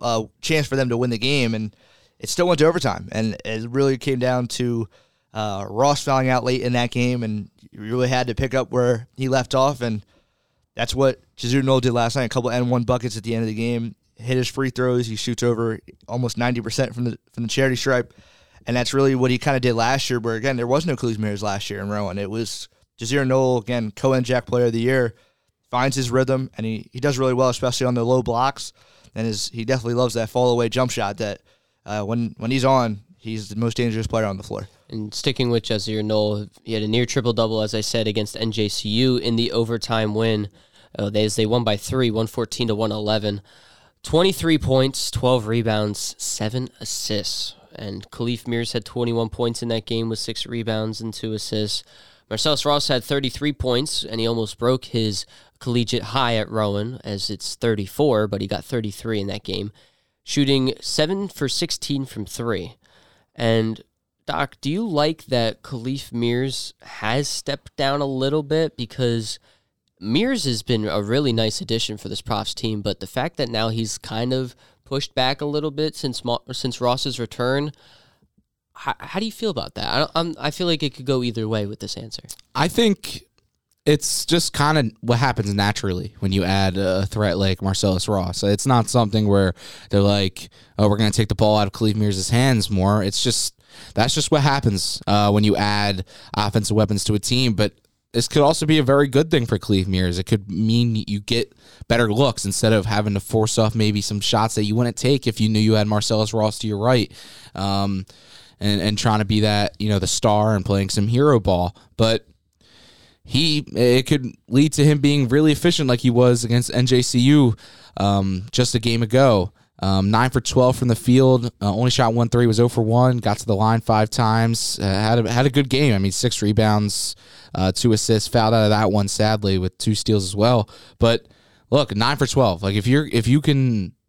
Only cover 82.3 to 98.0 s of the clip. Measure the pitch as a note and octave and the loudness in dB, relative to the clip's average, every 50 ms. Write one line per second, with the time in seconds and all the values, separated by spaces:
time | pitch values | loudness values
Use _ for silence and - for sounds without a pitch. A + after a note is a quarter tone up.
82.3 | - - _ _ - C3 D3+ F3+ - A#3 A#3 G#3+ F#3+ - - - - - - _ | -18 -18 _ _ -2 0 0 0 2 2 2 2 2 0 -4 -12 -12 -14 -16 _
83.3 | _ _ _ _ _ _ _ _ _ _ - D3 D3+ C#3+ - - - - - - | _ _ _ _ _ _ _ _ _ _ 2 2 2 2 2 -2 -4 -4 -2 0
84.3 | D#3+ E3+ - - - - C#3+ D3+ D#3 D3+ B2 G#2+ - - - A#2 A#2+ A#2 C3+ C3 | 0 0 0 0 0 0 2 2 4 2 2 0 -4 -4 -2 0 2 2 2 2
85.3 | A#2 - G#2 G2+ G2+ G2+ G2+ G#2 G#2+ - - G2 F2+ F#2 - G#2 - - G2+ F#2+ | 0 0 -2 -2 0 0 2 0 0 -2 -2 -4 -4 -4 -6 -8 -8 -4 -2 0
86.3 | F#2+ G2 F2 F#2 G2 G2 F#2+ F#2+ F2+ G2 G2 F#2 F#2 F#2+ G#2 G2+ - A2 G#2 G2 | 0 0 2 2 2 2 2 0 0 0 0 0 0 0 -2 -2 -2 0 0 0
87.3 | E2+ F#2+ G2 F#2+ F#2 - G2 F#2+ F#2+ - - G2 F#2 F2+ - - G#2 F#2+ F2+ F2+ | 0 0 0 0 0 -2 -2 -2 -2 0 0 0 0 0 0 -2 -2 -2 -2 -4
88.3 | - - G2+ G2+ G#2 - - C3+ B2+ A#2+ A2 - - B2 A2+ G2+ G2+ G#2+ G#2+ G2+ | -4 -2 0 0 0 2 2 2 2 2 2 2 2 0 2 2 2 0 2 4
89.3 | G2 G2 F#2+ F2+ - - - - - - - - - G2+ G2 G2+ G2+ G2+ G2 F#2 | 4 4 4 2 0 -4 -10 -20 -20 -20 -6 0 2 4 4 4 4 2 2 -2
90.3 | - - - - _ - - _ _ - G#2+ G#2 G2+ G#2 A2 G#2 - - G#2+ - | -4 -8 -16 -18 _ -20 -20 _ _ 2 2 4 4 4 2 0 2 2 0 0
91.3 | G2+ - A2+ G#2 G#2+ G#2+ G#2 G2 - - A2 G#2+ G#2 G#2+ G#2+ G#2 G2 F#2+ F2+ - | 2 2 4 4 4 4 2 0 -2 0 0 0 2 2 0 0 0 -2 -2 0
92.3 | A2+ A#2+ C3 C3+ B2+ A2 F#2+ - G2+ F#2 F#2 G2 G#2 G#2+ F#2 G2+ - - - B2+ | 2 4 4 4 4 2 0 0 0 2 4 4 4 2 2 0 -2 -2 0 0
93.3 | - - - - - _ _ _ - - - - - - A2+ B2+ - D#3 C#3+ - | 0 0 -2 -4 -6 _ _ _ -20 -20 -18 -8 -2 0 0 0 0 -2 0 2
94.3 | D#3+ D3 C#3 D3+ C#3 C#3+ - B2+ G2+ F2+ - - - - - - G2+ G#2 G#2 G2+ | 2 2 4 2 2 2 2 0 0 0 -2 -4 -6 -6 -2 0 2 4 4 4
95.3 | G2+ G#2+ G#2+ G#2+ G2 - G#2 G#2 G#2 G#2 G#2 G2+ G2 F#2 F#2 - - - - - | 4 4 4 4 2 2 2 0 0 0 0 -2 -2 -4 -6 -12 -14 -20 -16 -8
96.3 | - G2+ G#2+ G2+ - A2+ G2+ - G#2+ A2 G#2+ G2 G#2 G2 - - G#2+ G#2 - - | -2 -2 -2 0 0 -2 -2 0 2 2 2 2 0 -2 -2 0 -2 -2 -2 -2
97.3 | B2 B2+ C3 A#2+ G#2 F2+ G#2 G2+ - _ _ _ _ _ | 0 0 0 0 0 0 -2 -2 -4 _ _ _ _ _